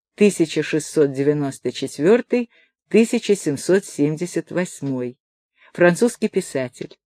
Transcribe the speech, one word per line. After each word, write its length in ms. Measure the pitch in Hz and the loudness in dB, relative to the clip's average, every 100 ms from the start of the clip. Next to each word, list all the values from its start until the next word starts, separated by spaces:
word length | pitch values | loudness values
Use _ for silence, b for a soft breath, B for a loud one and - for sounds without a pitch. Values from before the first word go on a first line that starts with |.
| _ | _
Тысяча 480 | - 208 - 160 160 | 2 2 4 0 -2
шестьсот 500 | 147 156 - - 143 | -2 -4 0 2 2
девяносто 600 | 131 139 147 139 - 123 | 2 0 0 -2 -6 -8
четвёртый, 800 | - 131 - 156 247 - 247 233 _ _ _ _ | -6 -8 0 2 2 2 -4 -4 _ _ _ _
тысяча 460 | 208 226 233 - | 2 4 0 0
семьсот 500 | 202 160 139 - 190 | -2 -2 -4 0 0
семьдесят 680 | - - 147 156 180 170 - | 0 -2 -2 -2 -6 -6 -6
восьмой. 680 | 165 180 - 139 127 123 127 _ _ _ b b | -6 -6 -6 -8 -6 -8 -12 _ _ _ b b
Французский 560 | - 175 170 240 - 208 | 2 2 4 0 0 -4
писатель, 680 | 196 - 135 127 - - _ | -4 -4 -6 -8 -10 -16 _